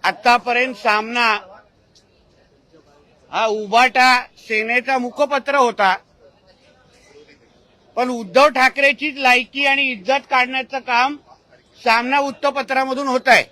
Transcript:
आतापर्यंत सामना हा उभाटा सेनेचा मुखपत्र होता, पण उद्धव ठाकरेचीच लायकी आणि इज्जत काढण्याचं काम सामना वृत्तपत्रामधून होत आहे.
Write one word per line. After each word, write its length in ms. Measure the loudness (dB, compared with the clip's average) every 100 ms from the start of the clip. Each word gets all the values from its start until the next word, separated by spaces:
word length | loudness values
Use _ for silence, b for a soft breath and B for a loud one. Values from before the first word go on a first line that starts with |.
आतापर्यंत 720 | -4 -2 2 2 0 -2 -2 -4
सामना 520 | -2 -2 -2 -2 0 -2 -6 -20 _ _ _ _ _ _ _ _ _ _ _ _ _ _ _ _ _
हा 140 | -4 -4
उभाटा 640 | -4 0 2 2 4 4 2 -2 _
सेनेचा 600 | -6 -4 -2 -4 -2 -4
मुखपत्र 580 | -4 -4 -2 -2 -2 0
होता, 380 | 0 2 0 0 _ _ -20 _ _ _ _ _ _ _ _ -20 -20 _ _ _ _ _ _ -6
पण 120 | -4
उद्धव 380 | -4 -2 2 2
ठाकरेचीच 720 | 4 0 2 0 0 -6 -2
लायकी 480 | 2 2 0 -4 0
आणि 180 | 0
इज्जत 440 | -2 -6 -2 -2 0
काढण्याचं 500 | -2 0 -4 -8 -10
काम 360 | -2 0 0 -4 _ _ _ _ _ _
सामना 380 | 0 0 0 -2
वृत्तपत्रामधून 880 | -2 -2 -4 -4 -4 -2 -2 -4 -2
होत 200 | -2 4
आहे. 160 | 2 2